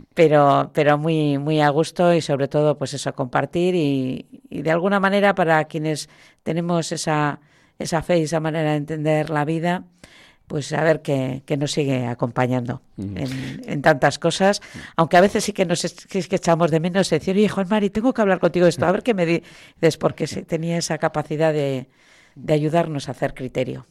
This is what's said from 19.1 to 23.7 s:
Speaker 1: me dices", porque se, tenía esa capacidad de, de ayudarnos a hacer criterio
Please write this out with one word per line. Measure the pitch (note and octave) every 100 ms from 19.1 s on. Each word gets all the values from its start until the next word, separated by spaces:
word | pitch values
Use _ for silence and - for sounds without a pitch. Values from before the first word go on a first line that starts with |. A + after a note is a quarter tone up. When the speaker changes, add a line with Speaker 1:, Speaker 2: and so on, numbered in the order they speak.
| G3
Speaker 1:
me | E3
dices", | E3 - - - - D#3+ -
porque | F#3 - D#3
se, | F#3+
tenía | - D#3+ E3+ E3+
esa | - D#3
capacidad | D#3+ D3+ D3 D3+ D#3+
de, | D3+ C#3 C3 C3 _ _ _ _ C#3+
de | B2+
ayudarnos | D3+ D3+ E3+ E3 C#3+ C#3
a |
hacer | - C3+ -
criterio | B2+ C3+ B2+